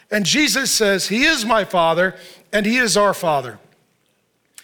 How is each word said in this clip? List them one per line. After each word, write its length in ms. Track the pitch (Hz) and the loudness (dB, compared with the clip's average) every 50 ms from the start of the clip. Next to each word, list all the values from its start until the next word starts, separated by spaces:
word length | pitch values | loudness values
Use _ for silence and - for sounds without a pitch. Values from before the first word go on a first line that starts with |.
| _ _ | _ _
And 140 | 208 214 196 | -4 -2 0
Jesus 460 | 127 180 277 302 247 196 262 254 196 | 0 0 2 2 2 0 0 -2 -2
says, 380 | - - 214 202 196 180 - - | 0 0 2 2 2 0 -2 -2
"He 160 | 196 240 285 | -2 0 2
is 200 | 320 320 262 208 | 2 0 0 0
my 200 | 233 233 220 185 | 0 0 0 0
Father 520 | - - 175 165 165 160 170 185 185 185 - - - - - _ _ | 0 0 0 2 2 2 2 0 0 -2 -8 -18 -20 -20 -20 _ _
and 120 | - 208 202 | -4 -2 0
he 140 | 214 233 262 | 0 0 0
is 180 | 247 208 165 | 0 0 2
our 160 | 208 208 196 | 2 2 2
Father." 460 | 175 - 180 165 151 139 127 120 107 104 - _ _ _ _ _ _ _ _ _ _ _ _ _ _ _ _ _ _ - | 0 -2 -2 -2 -2 -2 -4 -6 -12 -16 -20 _ _ _ _ _ _ _ _ _ _ _ _ _ _ _ _ _ _ -20